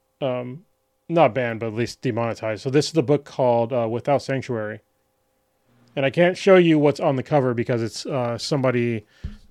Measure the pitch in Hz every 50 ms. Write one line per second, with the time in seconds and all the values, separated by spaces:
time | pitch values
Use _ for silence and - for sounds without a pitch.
0 | _ _ _ _ 147 131 123 123 123 123 127 170 - _ _ _ _ _ _ _
1 | _ - 165 170 147 120 101 131 123 117 113 107 117 113 104 117 117 - - -
2 | - 127 107 113 117 113 104 - 117 110 110 101 - 135 131 151 135 - 160 165
3 | 123 131 147 143 147 - - - 131 123 117 117 117 113 135 120 117 110 117 117
4 | - 147 139 127 - - 135 127 - - 120 110 107 107 110 107 _ _ _ _
5 | _ _ _ _ _ _ _ _ _ _ _ _ _ _ _ _ _ _ _ 151
6 | 135 135 - 170 175 180 180 - - 196 185 180 175 165 156 151 147 143 139 -
7 | 180 151 135 127 123 - 151 143 127 127 117 120 113 - 123 113 117 104 - -
8 | - 254 151 127 120 120 117 113 - - 160 135 127 131 120 120 120 120 113 107
9 | - _ _ _ - - - - - -